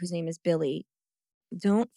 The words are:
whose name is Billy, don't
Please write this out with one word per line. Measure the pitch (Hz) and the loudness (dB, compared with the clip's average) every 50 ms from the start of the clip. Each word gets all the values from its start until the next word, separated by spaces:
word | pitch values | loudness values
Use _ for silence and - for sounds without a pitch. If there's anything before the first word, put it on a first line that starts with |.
whose | 175 175 | -8 -6
name | 175 170 165 165 | -4 -4 -4 -4
is | 165 - | -6 -2
Billy, | - 175 165 160 160 135 143 - - _ _ _ _ _ _ _ _ _ _ _ _ _ - 175 | 0 0 2 2 2 0 -2 -2 -6 _ _ _ _ _ _ _ _ _ _ _ _ _ -10 -2
don't | - 202 202 220 240 - _ | 2 2 4 2 2 0 _